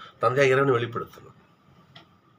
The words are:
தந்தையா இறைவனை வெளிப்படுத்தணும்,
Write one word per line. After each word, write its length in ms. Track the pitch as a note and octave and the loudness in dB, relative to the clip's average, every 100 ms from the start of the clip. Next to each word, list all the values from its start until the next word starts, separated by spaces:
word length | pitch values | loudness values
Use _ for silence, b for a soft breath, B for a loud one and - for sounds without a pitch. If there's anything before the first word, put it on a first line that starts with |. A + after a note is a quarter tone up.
| B - | B -4
தந்தையா 280 | A#2 B2+ C3+ | -2 2 2
இறைவனை 240 | C3 C#3 | 2 2
வெளிப்படுத்தணும், 640 | A#2+ A#2 A2+ - - - - _ _ _ _ _ - - _ _ | 0 -2 -8 -12 -16 -20 -20 _ _ _ _ _ -20 -20 _ _